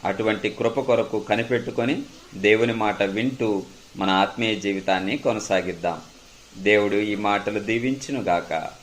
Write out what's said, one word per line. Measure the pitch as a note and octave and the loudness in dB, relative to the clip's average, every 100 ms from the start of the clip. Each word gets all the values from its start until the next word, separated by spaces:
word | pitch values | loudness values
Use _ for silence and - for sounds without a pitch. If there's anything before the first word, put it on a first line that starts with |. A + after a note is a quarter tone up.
| F#2 | -2
అటువంటి | G2 A2 G#2+ G#2+ | 0 0 0 -2
కృప | - A#2 B2 | 0 -2 0
కొరకు | A#2+ A#2 A2 G#2+ | 2 2 2 -2
కనిపెట్టుకొని | G#2 G#2+ A2+ A#2+ G2+ - A#2+ D#3+ - - - F#2 | 0 0 2 0 -2 -2 -2 -2 -6 -16 -16 0
దేవుని | G2+ A2 A#2+ | 4 6 4
మాట | A2+ G#2+ G#2 | 2 0 0
వింటూ | G2+ G2 B2 B2+ A2+ G2+ F#2+ - - F#2 | 0 0 -2 -2 -2 -2 -4 -16 -18 -4
మన | F#2+ | 2
ఆత్మీయ | F#2+ G2+ - A2+ G#2+ | 4 2 0 -2 -2
జీవితాన్ని | G2+ F#2+ F#2+ F#2 F#2+ C#3 | -2 -2 0 -2 0 -2
కొనసాగిద్దాం. | C#3+ A2+ - F#2+ F2+ F2 F2 D#2+ - - - - - - | -2 -2 0 0 0 -4 -4 -4 -10 -20 -20 -20 -20 -4
దేవుడు | G2 G#2 G#2 G2 | 4 4 4 0
ఈ | G#2+ G2+ | 0 -2
మాటలు | G#2 G2+ G2+ G#2 | 0 0 0 -4
దీవించునుగాక. | G2+ A#2 B2 C3+ - C3+ F#2 F2 - D#2+ D2+ - | -2 -2 0 -4 -6 -4 0 0 0 -6 -6 -12